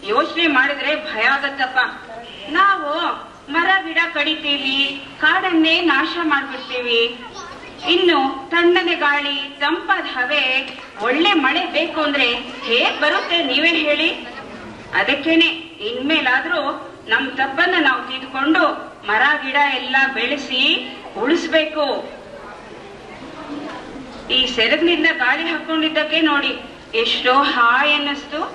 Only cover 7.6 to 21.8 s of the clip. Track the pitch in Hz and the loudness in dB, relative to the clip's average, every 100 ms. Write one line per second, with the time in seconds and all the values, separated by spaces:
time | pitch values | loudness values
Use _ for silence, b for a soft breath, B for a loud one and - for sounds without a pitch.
7.6 | - - - 349 359 294 269 - - 339 | -16 -8 0 4 4 4 2 -2 -2 4
8.6 | 349 370 349 320 294 285 285 277 277 277 | 6 4 2 0 2 2 -2 -4 -8 -4
9.6 | 285 339 - 370 285 262 262 294 254 262 | -2 -2 0 0 0 -4 0 0 0 -2
10.6 | 262 - - - 220 285 370 359 262 320 | -4 -12 -16 -4 0 2 4 4 2 0
11.6 | 349 285 330 311 302 285 240 247 - - | 0 0 0 0 0 2 0 0 -6 -10
12.6 | - 233 359 - 302 381 - 339 277 285 | 0 2 2 2 2 2 0 0 2 2
13.6 | 330 320 294 294 330 - - - - - | 2 2 2 2 0 -2 -10 -12 -14 -14
14.6 | - - - - 202 285 320 330 330 - | -14 -16 -4 -2 0 0 2 4 4 0
15.6 | - - 214 247 277 311 262 262 320 339 | -12 -10 -6 -4 0 0 2 0 0 -2
16.6 | 277 330 - - - - 269 - 269 - | -2 -6 -12 -16 -2 -2 0 -2 -2 2
17.6 | 359 370 277 247 - 262 - 262 285 330 | 2 4 2 0 -4 -10 -8 -2 2 4
18.6 | 311 - - - - 214 277 294 269 277 | 4 0 -10 -10 -2 2 2 2 0 2
19.6 | 285 262 247 269 269 220 247 285 - 254 | 2 0 0 0 0 0 -2 -4 -4 0
20.6 | 285 359 - - - 196 247 339 339 320 | 2 0 -4 -14 -12 -4 0 2 2 0
21.6 | 302 302 | 0 -2